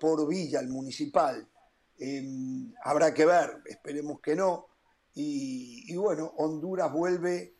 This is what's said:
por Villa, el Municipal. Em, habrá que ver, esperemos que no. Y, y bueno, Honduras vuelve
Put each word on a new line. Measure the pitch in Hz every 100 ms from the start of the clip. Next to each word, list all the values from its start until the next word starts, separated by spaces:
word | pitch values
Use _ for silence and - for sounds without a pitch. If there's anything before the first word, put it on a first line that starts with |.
por | 156 156 147
Villa, | 190 156 135
el | 127
Municipal. | 131 135 117 143 185 147 117 - _ _ _ _ -
Em, | 135 139 135 131 131 131 120 -
habrá | 127 147 160
que | 147
ver, | 156 175 - - -
esperemos | - 143 147 147 147
que | -
no. | 160 190 175 - _ _ _ _
Y, | - 151 143 135 127 123 233 226
y | 170
bueno, | 208 156 160 -
Honduras | 156 156 175 185 160
vuelve | 147 180 180 175 175 175 _